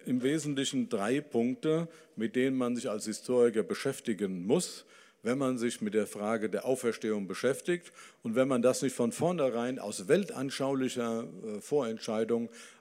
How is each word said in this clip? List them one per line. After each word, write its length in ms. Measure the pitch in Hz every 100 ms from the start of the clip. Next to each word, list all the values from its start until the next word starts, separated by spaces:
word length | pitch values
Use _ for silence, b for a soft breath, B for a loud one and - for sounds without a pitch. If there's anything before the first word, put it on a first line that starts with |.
| -
im 160 | 123
Wesentlichen 680 | 131 156 143 139 131 131 120
drei 320 | 110 101 139
Punkte, 680 | 143 117 120 127 156 160 165 B B -
mit 200 | 110 127
denen 200 | 131 131
man 180 | 120
sich 140 | 120 123
als 160 | 104
Historiker 580 | 104 104 - 123 120 110
beschäftigen 840 | 98 101 139 135 - 95 98 92 92
muss, 400 | 165 - - - B B B
wenn 140 | 110 135
man 220 | 131 127
sich 240 | 117 -
mit 100 | 107
der 120 | 107 101
Frage 420 | 104 104 113 107
der 160 | 95
Auferstehung 640 | 127 131 120 - 113 104 95
beschäftigt 640 | 95 123 135 - 175 - B B B
und 120 | 117
wenn 140 | 113 135
man 140 | 127
das 180 | 123 127
nicht 140 | 135
von 180 | - 120
vornherein 640 | - 180 180 135 117 120 131
aus 300 | 101 - -
weltanschaulicher, 1160 | 170 196 123 135 - 139 139 127 123 117 113
äh, 360 | - 175 110 104
Vorentscheidung 880 | - 147 117 110 - 110 110 117 117 B B B